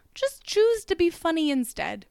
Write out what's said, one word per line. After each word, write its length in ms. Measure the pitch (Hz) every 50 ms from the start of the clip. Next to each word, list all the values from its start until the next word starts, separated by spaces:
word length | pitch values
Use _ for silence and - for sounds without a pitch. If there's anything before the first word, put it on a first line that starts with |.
| _ _ -
just 300 | - 523 554 - - -
choose 400 | - - 403 440 466 466 440 -
to 100 | - 381
be 140 | - 349 339
funny 400 | - - - 330 330 320 311 294
instead. 560 | 277 262 240 - - - 143 156 208 202 185 _